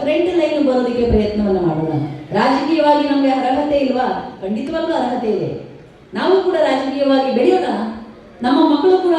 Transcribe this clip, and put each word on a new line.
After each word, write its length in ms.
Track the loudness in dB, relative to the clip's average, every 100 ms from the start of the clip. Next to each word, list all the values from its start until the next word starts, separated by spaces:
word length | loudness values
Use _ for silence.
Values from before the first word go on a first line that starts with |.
ಫ್ರಂಟ್ 360 | -2 0 0 0
ಲೈನ್ 300 | 0 0 0
ಬರೋದಕ್ಕೆ 400 | 0 0 0 2
ಪ್ರಯತ್ನವನ್ನ 600 | 2 0 0 0 0 0
ಮಾಡೋಣ. 260 | -2 -2 -2 -4 -8 -4
ರಾಜಕೀಯವಾಗಿ 760 | 0 0 0 0 2 4 2 2
ನಮ್ಗೆ 220 | 0 0
ಅರ್ಹತೆ 480 | 0 0 -2 0 0
ಇಲ್ವಾ? 600 | 0 0 -2 -4 -8 -10
ಖಂಡಿತವಾಗ್ಲೂ 520 | -6 -6 -4 -4 -2
ಅರ್ಹತೆ 360 | -2 -2 -2 -2
ಇದೆ. 480 | -2 -4 -8 -14 -20 -20 -20 -12
ನಾವು 280 | -4 0 2
ಕೂಡ 120 | 2
ರಾಜಕೀಯವಾಗಿ 760 | 0 2 0 -2 -2 2 2 2 2
ಬೆಳೆಯೋಣ. 280 | 2 2 0 -4 -6 -10 -16 -20 -20 -6
ನಮ್ಮ 300 | 0 4 4
ಮಕ್ಕಳು 260 | 4 4 4
ಕೂಡ 160 | 2